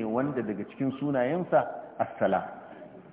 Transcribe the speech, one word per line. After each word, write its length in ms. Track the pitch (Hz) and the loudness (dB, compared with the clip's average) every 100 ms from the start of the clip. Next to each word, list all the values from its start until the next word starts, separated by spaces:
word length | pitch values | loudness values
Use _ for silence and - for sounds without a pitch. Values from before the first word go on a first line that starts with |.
| 110 | 2
wanda 360 | 113 143 131 | 2 0 0
daga 220 | 107 98 | -2 -4
cikin 280 | 104 - 135 131 | -6 -2 -2 0
sunayensa 720 | 143 135 123 170 175 156 - - - - | 0 2 2 2 4 4 4 -4 -8 -4
as-salam. 480 | 113 - 98 92 - - - - - - - | -2 2 4 4 0 -10 -16 -16 -16 -18 -20